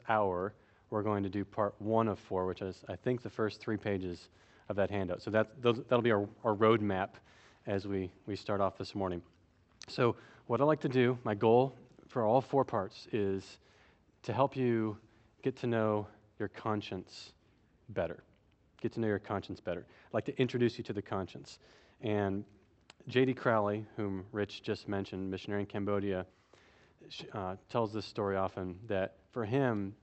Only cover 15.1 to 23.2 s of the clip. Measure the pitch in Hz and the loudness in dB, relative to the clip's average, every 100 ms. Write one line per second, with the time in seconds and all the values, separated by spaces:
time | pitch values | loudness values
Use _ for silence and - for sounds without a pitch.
15.1 | _ _ _ 135 127 123 117 110 104 101 | _ _ _ -4 -2 0 2 2 2 -2
16.1 | - _ - 104 - 113 107 - 95 - | -12 _ -8 -8 -4 -2 -2 -4 -8 -10
17.1 | - - _ _ _ _ _ - 98 82 | -16 -20 _ _ _ _ _ -10 -4 -4
18.1 | - - _ _ _ _ - 110 - 110 | -6 -18 _ _ _ _ -8 -6 -2 0
19.1 | 101 - 101 - 90 - 87 - - - | 0 -2 -4 -4 -8 -6 -6 -8 -20 -6
20.1 | 113 - 135 127 120 120 - - 104 - | -4 -2 0 0 2 0 0 -8 -6 -4
21.1 | 98 90 - - - - - _ - 107 | -4 -6 -10 -18 -20 -20 -20 _ -8 -2
22.1 | 104 101 98 - - _ _ - - - | 0 0 -2 -8 -18 _ _ -20 -20 -2
23.1 | 123 | 2